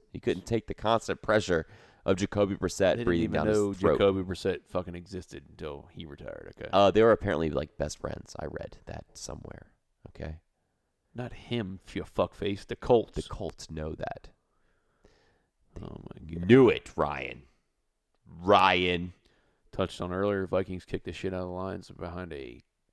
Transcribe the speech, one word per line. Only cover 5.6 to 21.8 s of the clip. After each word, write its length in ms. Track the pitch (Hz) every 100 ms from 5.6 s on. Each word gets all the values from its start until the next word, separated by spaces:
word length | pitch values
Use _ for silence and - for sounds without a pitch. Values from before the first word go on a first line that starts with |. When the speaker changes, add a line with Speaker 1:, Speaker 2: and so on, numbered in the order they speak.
| 78 71 -
Speaker 2:
he 120 | - 80
retired, 480 | 71 - 50 50 -
okay? 120 | -
Speaker 1:
Uh, 180 | 95 98
they 120 | 101
were 100 | 113
apparently, 380 | 107 101 76 80
like, 260 | 69 78 -
best 220 | 76 -
friends. 360 | 73 - - -
I 80 | 73
read 320 | - - - -
that 180 | - -
somewhere, 580 | - - - - - - _ _ _ -
okay? 260 | - 78 80 _ _ _ _ _ _ _ 139
Speaker 2:
Not 160 | 123
him, 460 | - - 120 95 95 -
you 80 | 90
fuckface. 640 | 85 - 90 - 101 101 -
The 100 | -
Colts. 380 | - 120 -
Speaker 1:
The 80 | -
Colts 480 | - - 90 - -
know 240 | 78 78
that. 340 | 80 - - - _ _ _ _ _ _ _ _ _ _ _ _ _ _
They 80 | -
Speaker 2:
Oh, 200 | - - -
my 220 | - 78 85
God. 80 | 90
Speaker 1:
knew 200 | 131 117
it, 220 | 67 - -
Ryan. 460 | 73 67 64 62 - _ _ _ _ _ _ _ -
Ryan. 840 | 82 90 101 95 92 90 87 90 - _ _ _ _ _
Speaker 2:
Touched 280 | - 92 -
on 120 | 90
earlier, 340 | 90 104 98 95
Vikings 380 | 95 98 92
kicked 200 | - 92
the 80 | 98
shit 220 | 90 95
out 60 | 92
of 60 | 90
the 40 |
Lions 360 | 90 95 95